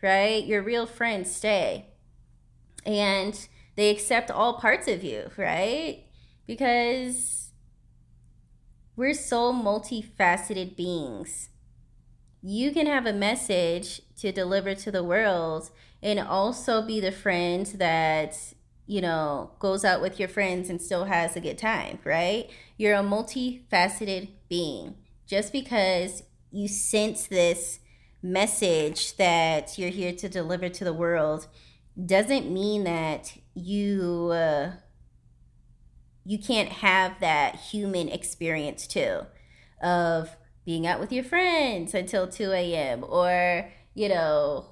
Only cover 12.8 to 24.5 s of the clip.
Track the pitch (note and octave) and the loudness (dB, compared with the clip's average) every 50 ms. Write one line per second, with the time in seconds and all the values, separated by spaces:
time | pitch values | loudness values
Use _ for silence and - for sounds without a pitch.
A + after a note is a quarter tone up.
12.8 | D4+ D4 D4 C4+ A#3+ A3+ G#3 G3+ G3 G#3 A#3+ B3 - - G3 F3+ F3 E3+ E3+ F3+ | 2 4 2 2 2 0 0 2 2 0 0 0 0 0 2 2 2 2 0 -2
13.8 | - - - - - _ - - - F#3+ F#3 G3 F#3 F3+ G3 G3 F#3+ G3 F#3+ G3 | -4 -8 -10 -12 -16 _ -12 -6 -6 -4 -2 -2 0 0 0 0 0 -2 -4 -4
14.8 | - G#3+ G3 F#3 F3 E3+ F3 G#3+ A3+ G3+ F#3 E3+ E3 E3 D#3 D#3+ D#3+ - - - | -6 -4 -2 -2 0 2 2 4 4 4 2 2 0 -2 -4 -4 -6 -10 -18 -20
15.8 | - - - - - G#3 G#3 G3+ - - E3 F#3+ G3 A#3 B3 B3 - C4 A3+ A3 | -20 -20 -20 -6 -2 -2 0 0 0 0 0 2 2 0 -2 -2 -2 0 0 0
16.8 | A3 A3+ A3 G#3+ F#3+ F#3 F#3+ - - G3+ F3+ F3 F3 F3 F3 F#3 G3 - G#3 F#3+ | 0 0 -2 -2 -2 -2 -4 -2 -2 0 2 2 2 0 0 -2 -2 -6 -2 0
17.8 | F3+ E3 D#3+ E3 D#3+ D#3+ D#3 D#3 D3+ D3+ - - - - - - - _ _ - | 2 2 4 4 2 2 2 0 0 -2 -6 -10 -12 -14 -16 -20 -20 _ _ -20
18.8 | _ - G#3 G3 F3+ E3+ E3 D#3+ D#3 D3 D3 B2+ - - - - - F#3+ F#3+ G3 | _ -6 -2 -2 0 0 0 0 0 -2 -2 -4 -6 -10 -8 -4 -2 0 0 2
19.8 | G#3+ F#3+ F#3 - F3+ F#3+ - - F#3+ F3+ - G#3+ G3 F#3 F3+ F3+ F3+ F#3 F3 E3+ | 4 2 4 4 2 -2 -2 -4 -6 -4 -2 -2 0 0 -2 -2 -4 -6 -6 -8
20.8 | - - F#3+ F3 F#3+ G3 F#3 E3+ E3+ E3 - F3 E3 D3+ F3+ - - A3 A3+ D3 | -4 -4 -2 -2 0 0 2 2 2 0 -2 -4 -6 -6 -6 -4 -2 -2 -2 -2
21.8 | E2 G1+ - - - - D3+ E3 F3 F3+ G#3 A#3 - - - - - - - - | -4 -6 -10 -8 -4 -2 0 2 2 0 0 -2 -4 -8 -14 -20 -20 -20 -6 0
22.8 | G#3+ G#3 G#3 G3+ G3 G3+ G3+ G#3+ A#3 - - C4 B3 B3+ B3 - - - G#3+ F3+ | 2 4 4 4 4 2 0 -2 -2 -4 -4 -4 -4 -4 -4 -8 -6 0 2 4
23.8 | F3+ G3 G#3+ - A3 G3 F#3+ F#3 G3+ - - - - - | 4 2 0 -4 -4 -4 -4 -4 -6 -10 -14 -20 -8 -4